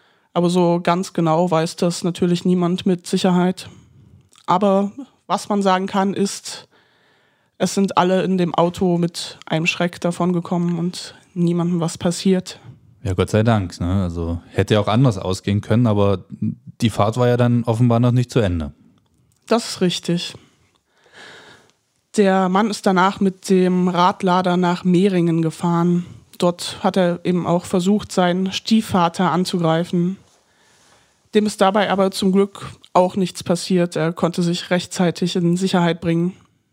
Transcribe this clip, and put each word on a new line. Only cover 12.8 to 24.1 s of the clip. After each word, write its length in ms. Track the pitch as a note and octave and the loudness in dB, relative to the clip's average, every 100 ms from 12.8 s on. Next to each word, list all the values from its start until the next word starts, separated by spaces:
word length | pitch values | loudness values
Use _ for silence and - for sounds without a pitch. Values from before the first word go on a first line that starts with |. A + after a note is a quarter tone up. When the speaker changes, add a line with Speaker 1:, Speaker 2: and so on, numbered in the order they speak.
| _ _ | _ _
Speaker 2:
Ja, 120 | G2 | -4
Gott 160 | F#2 F#2+ | -2 2
sei 140 | G#2+ | 2
Dank, 360 | A2+ A2 F2+ - | 4 2 0 -4
ne? 220 | F2 G2 | -2 0
Also 400 | F2+ E2+ E2 E2+ - | -2 -4 -4 -6 -4
hätte 240 | - G2 | -2 2
ja 60 | G#2+ | 2
auch 80 | G2+ | 2
anders 280 | A2 C3+ F#2 | 2 2 2
ausgehen 460 | F#2 F#2 - G2+ | -4 -4 -2 -2
können, 240 | - A2 A#2+ | 0 2 2
aber 400 | G#2 G2+ F#2 - - A2 A2+ - - | 2 2 0 -6 -8 -6 -6 -14 -4
die 80 | A2+ | -2
Fahrt 260 | - G#2 A#2 | 0 0 2
war 120 | B2 | 2
ja 100 | A#2+ | 4
dann 260 | A#2+ A#2+ | 2 2
offenbar 340 | A#2 A2+ B2 A#2 | 0 2 2 4
noch 140 | B2 | 4
nicht 180 | B2 A#2+ | 2 0
zu 100 | C3 | 0
Ende. 340 | G2 E2+ D2 - _ _ _ _ _ _ - | 0 -2 -6 -10 _ _ _ _ _ _ -2
Speaker 1:
Das 240 | A3+ - | -2 -2
ist 100 | - | -2
richtig. 540 | F3+ - - F3 - - _ _ _ _ _ _ _ - - - - - _ _ _ _ _ - | -2 -2 -4 -4 -6 -14 _ _ _ _ _ _ _ -20 -20 -20 -20 -20 _ _ _ _ _ 0
Der 320 | G3 F#3+ F#3 | 2 2 2
Mann 180 | F#3+ F#3+ | 2 0
ist 160 | G#3 | 0
danach 360 | G#3 F#3 F#3+ - | 2 4 2 2
mit 280 | F#3+ F#3 - | -2 -2 0
dem 400 | F#3 F#3 F3+ F3+ | 2 4 2 2
Radlader 680 | F3 F3+ | 2 2